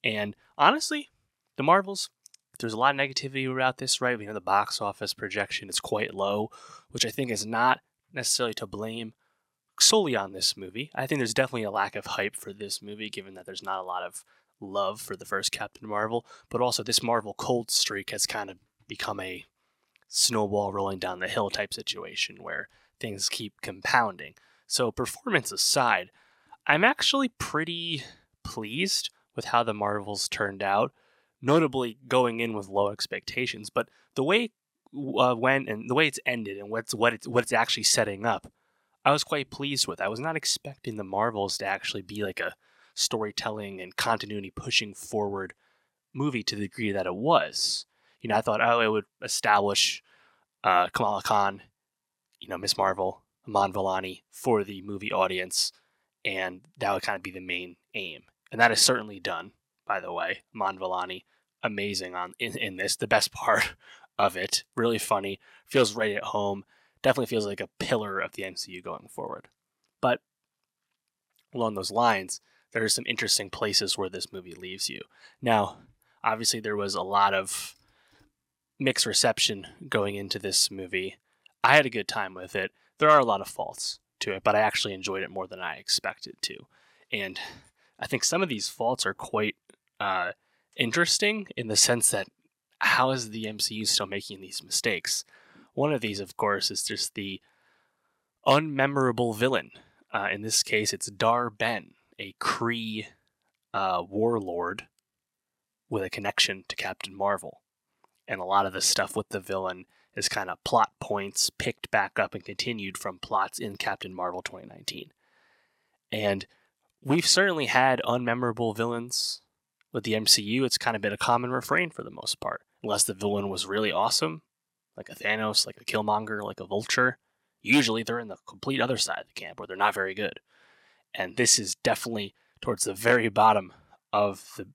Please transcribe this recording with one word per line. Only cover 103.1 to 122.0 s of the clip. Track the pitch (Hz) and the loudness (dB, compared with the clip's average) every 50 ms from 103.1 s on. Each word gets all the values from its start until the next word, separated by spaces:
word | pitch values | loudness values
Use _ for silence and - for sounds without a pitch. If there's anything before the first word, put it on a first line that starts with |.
| _ _ _ _ _ _ _ _ _ _ _ _ - | _ _ _ _ _ _ _ _ _ _ _ _ -2
uh, | 98 98 95 90 87 87 | -2 0 2 0 0 -2
warlord | 92 98 104 110 117 117 110 98 90 87 87 85 85 98 107 - _ _ _ _ _ _ _ _ _ _ _ _ _ _ _ _ _ _ _ _ _ | -2 0 2 2 2 2 0 -2 -4 -4 -2 -2 -4 -4 -6 -12 _ _ _ _ _ _ _ _ _ _ _ _ _ _ _ _ _ _ _ _ _
with | - 107 95 | -4 -4 -4
a | 92 | -4
connection | - - 101 101 - - - - 101 95 90 | -6 -4 -6 -4 0 0 0 0 0 -8 -8
to | _ - | _ -10
Captain | - - 95 92 _ - 98 92 | -8 -6 -8 -8 _ -12 -16 -8
Marvel. | 98 98 101 101 92 92 - - _ _ _ _ _ _ _ _ _ _ _ _ _ _ | -2 0 0 0 0 -4 -12 -18 _ _ _ _ _ _ _ _ _ _ _ _ _ _
And | - 107 95 | -8 -6 -6
a | 90 | -2
lot | 92 95 101 98 | 2 4 4 4
of | 95 92 | 2 -2
the | 95 | 0
stuff | - - - - 98 - - | 0 2 2 2 0 0 -2
with | 110 104 _ | -4 -4 _
the | - 101 | -6 -8
villain | 90 - 98 95 95 92 92 90 90 _ _ _ _ _ _ | -6 -4 -4 -4 -4 -4 -6 -8 -14 _ _ _ _ _ _
is | - 101 - | -4 -2 -2
kind | - 110 98 92 | -2 -2 -4 -4
of | 87 _ _ | -8 _ _
plot | - - 117 107 - _ _ | 2 4 4 4 4 _ _
points | - - 104 101 98 98 - - - - | -6 -4 -4 -4 -4 -4 -2 0 0 0
picked | _ _ - 127 117 _ - - | _ _ -4 -4 -4 _ -8 0
back | - 107 98 95 _ - | 2 2 2 2 _ 0
up | 101 90 - | 0 0 -2
and | 104 - | -12 -12
continued | - 101 - - 120 120 110 101 98 92 | -12 -6 -4 -4 -4 -4 -6 -8 -10 -10
from | - - 101 92 | -8 -8 -8 -8
plots | 90 - - 113 98 95 95 - | -8 -8 -2 0 0 0 0 -4
in | - - 107 98 | -8 -8 -8 -8
Captain | - - 110 98 - - 92 92 | -4 -4 -4 -4 -4 -8 -12 -8
Marvel | 92 90 - 180 185 - | -4 -4 -4 -4 -6 -8
twenty | - - - - | -10 -12 -12 -18
nineteen. | - - - - - - - - - _ _ _ _ _ _ _ _ _ _ _ _ _ _ _ _ _ _ _ _ | -18 -20 -10 -10 -10 -10 -10 -14 -16 _ _ _ _ _ _ _ _ _ _ _ _ _ _ _ _ _ _ _ _
And | - 107 107 101 98 98 95 _ _ _ _ _ _ _ _ _ _ _ | -6 0 0 0 0 0 -4 _ _ _ _ _ _ _ _ _ _ _
we've | _ 135 143 175 - | _ 2 2 4 4
certainly | - - 180 196 196 175 156 139 | 4 6 6 6 4 2 0 0
had | 117 - 127 131 135 127 120 - | 4 4 6 6 6 4 4 2
unmemorable | - 120 127 123 120 117 123 123 120 113 117 120 113 104 | 0 0 0 2 0 0 2 0 -2 0 0 -2 -2 0
villains | 107 117 120 120 120 117 123 - - - - - - _ _ _ _ _ _ _ _ _ _ | 0 -2 -2 -2 -6 -6 -4 -4 -2 -2 -2 -4 -8 _ _ _ _ _ _ _ _ _ _
with | - 117 104 | -6 -4 -2
the | 117 107 | 0 0
M | 110 110 | 2 6
C | 101 - - 104 | 6 4 4 4
U. | 101 113 127 135 | 0 0 2 2
It's | 123 - | 2 0
kind | - - 123 113 | 0 0 0 0
of | 107 | 0
been | 98 104 101 | -2 -2 -2
a | |
common | - - - 120 120 123 123 | 0 2 2 2 2 2 0
refrain | 131 131 123 - 139 165 180 165 | -4 -4 -2 2 2 2 2 0
for | - - | -4 -10